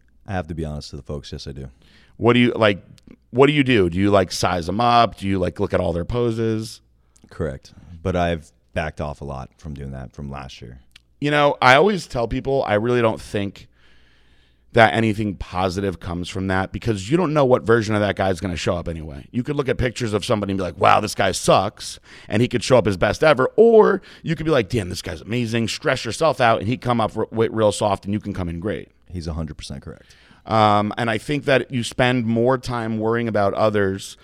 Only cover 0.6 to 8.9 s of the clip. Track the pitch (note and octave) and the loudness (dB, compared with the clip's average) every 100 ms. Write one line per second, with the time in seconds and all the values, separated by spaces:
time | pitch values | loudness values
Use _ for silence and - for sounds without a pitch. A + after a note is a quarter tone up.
0.6 | D2+ D2 - C#2+ - D2 - D2 - C2+ | -6 -8 -12 -16 -10 -12 -10 -14 -12 -14
1.6 | C2+ _ _ _ _ - A2 A#2+ A#2+ - | -14 _ _ _ _ 0 4 6 4 4
2.6 | G#2+ F#2+ - - - - _ A#2+ C#3+ D3+ | 2 2 -8 -20 -20 -20 _ 4 4 4
3.6 | C3 A#2 F2+ F2 G2+ G2+ F2+ - F#2+ F2+ | 2 4 2 2 2 2 2 -2 -2 -2
4.6 | E2 G2+ A#2+ A#2+ A#2 - G2 F#2+ F2+ - | -4 0 2 4 2 0 -4 -2 -2 -4
5.6 | F#2+ F#2 F2 E2+ E2+ A#2+ A#2+ A2+ A2+ A2 | -2 0 -2 -4 -4 -2 -2 -2 -2 -4
6.6 | A2 - _ _ _ _ - - D#2 C2+ | -8 -16 _ _ _ _ -20 -8 -8 -8
7.6 | - - - E2+ F#2+ F2 F2 E2 - _ | -18 -20 -20 -8 -4 0 0 -2 -8 _
8.6 | _ F2+ D#2 | _ -8 -8